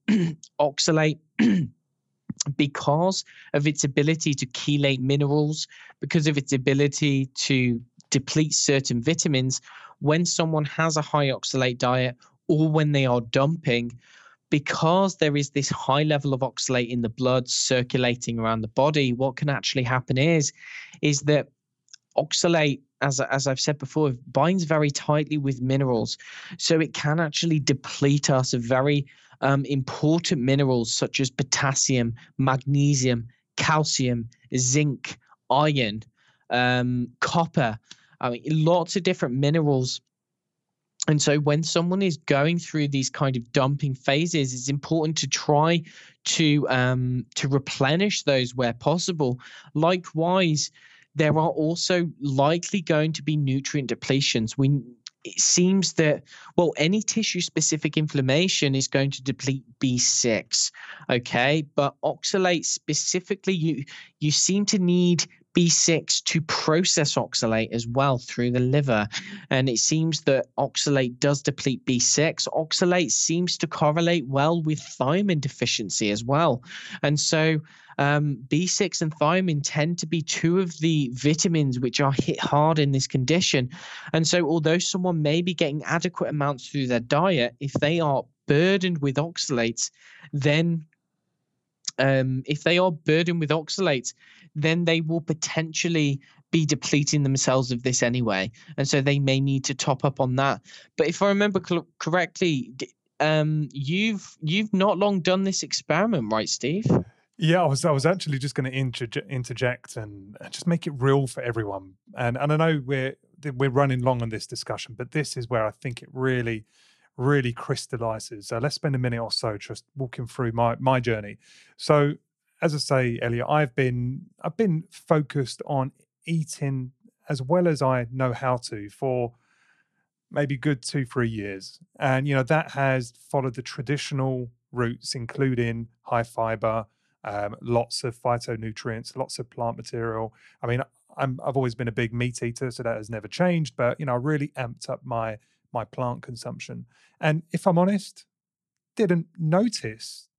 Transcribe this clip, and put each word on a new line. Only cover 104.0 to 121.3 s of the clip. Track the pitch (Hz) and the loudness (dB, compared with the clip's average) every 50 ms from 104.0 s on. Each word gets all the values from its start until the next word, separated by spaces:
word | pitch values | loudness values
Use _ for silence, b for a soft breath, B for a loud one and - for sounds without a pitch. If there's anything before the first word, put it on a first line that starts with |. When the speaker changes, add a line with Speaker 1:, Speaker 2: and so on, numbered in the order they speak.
| 214 226 214 190 - - - _ | 0 -2 -2 -4 -8 -14 -16 _
Speaker 1:
you've | 156 151 175 208 214 214 - | -4 -2 0 0 0 0 0
not | 185 190 214 185 170 | 2 2 2 2 2
long | 202 208 196 185 | 0 0 0 0
done | 151 190 185 190 190 | 0 0 0 2 0
this | 190 185 - 160 | -2 -2 -4 -6
experiment, | 135 - - - - 151 170 208 233 214 147 113 104 110 | -6 -6 -6 -4 -2 0 0 0 0 0 -2 -2 0 0
right, | 110 110 - | 0 0 -2
Steve? | - - - 127 160 208 226 - - B B B B B B B _ | -4 -4 -4 -4 -2 -2 0 2 2 B B B B B B B _
Speaker 2:
Yeah, | - 175 156 165 185 175 | -2 0 2 4 4 4
I | |
was, | 147 135 143 - | 2 0 0 0
I | 165 147 | 0 0
was | 135 127 | 2 2
actually | 160 196 185 - 151 139 131 | 2 0 0 -2 -4 -4 -4
just | 131 143 - | -4 -4 -4
gonna | - 131 131 127 | -4 -4 -2 -2
interje-, | 135 135 127 120 - 123 113 - 143 - - | -2 -2 -2 -4 -6 -8 -6 -6 -8 -8 -6
interject | 139 127 120 - 123 - 131 123 123 - - - - | -6 -6 -6 -6 -4 -2 -2 -2 -2 -4 -10 -14 -12
and, | 117 107 104 101 101 95 101 104 - | -12 -12 -12 -12 -16 -18 -18 -18 -18
and | - - - | -16 -14 -14
just | - - | -6 -2
make | 175 170 160 - 165 | 0 -2 0 -2 -6
it | 143 | -4
real | 127 127 139 135 139 135 120 | 0 2 4 4 4 2 0
for | - 139 127 | -4 -6 -6
everyone. | 120 117 117 107 101 98 95 95 95 92 _ _ - - 123 | -4 -4 -4 -4 -4 -6 -8 -10 -14 -20 _ _ -14 -8 -4
And, | 123 120 123 | -2 -2 -2
and | 131 143 147 156 | -2 0 0 2
I | |
know | 156 165 165 156 147 127 | 2 2 2 2 0 -2
we're, | 127 143 135 131 135 - - _ _ _ _ | -4 -4 -4 -4 -6 -8 -10 _ _ _ _
th-, | 143 147 131 | -10 -8 -2
we're | 123 139 135 | 0 0 2
running | 120 139 143 135 131 127 123 | 4 4 2 2 2 2 2
long | 127 127 120 | 0 0 0
on | 117 113 | -2 -4
this | 110 101 - - | -6 -8 -8 -10
discussion, | 117 - - - 110 101 - - 113 - | -12 -10 -8 -8 -8 -8 -10 -12 -12 -12
but | 123 123 - | -12 -6 -4
this | 156 143 - - | -4 -4 -4 -6
is | 131 117 117 | -8 -6 -2
where | 127 113 110 | -2 0 0
I | 107 | -2
think | - _ - 131 117 - - | -4 _ -8 -10 -10 -10 -14
it | - - | -14 -6
really, | 131 127 131 127 123 117 117 113 107 107 b b b b b b b b b b | -2 0 0 0 0 0 -2 -4 -6 -8 b b b b b b b b b b
really | - 123 139 147 139 127 123 117 | -2 2 2 4 4 2 0 -2
crystallizes. | - - - 135 - - - - 110 117 113 110 110 - - 117 104 101 - | -4 -6 -4 -4 -4 -6 -8 -8 -4 -4 -4 -4 -6 -8 -12 -14 -16 -10 -6
So | 123 117 | -4 -2
let's | 131 147 - | -2 -2 -2
spend | - - 151 135 | -4 -2 -2 0
a | 127 | 0
minute | 123 123 117 117 | 0 -2 -2 -4
or | 117 107 | -4 -4
so | - - - 113 107 98 | -4 -4 -2 -4 -4 -6
just | - - 110 - - _ _ | -8 -12 -14 -14 -16 _ _
walking | 139 135 120 - - 123 | -10 -10 -8 -8 -10 -10
through | 113 - - 127 113 113 | -8 -6 -4 -2 -2 0
my, | 117 120 117 117 - | 0 0 0 0 0
my | 135 131 131 127 | 0 2 2 2
journey. | 120 123 113 107 104 101 | 2 0 -2 -2 -4 -10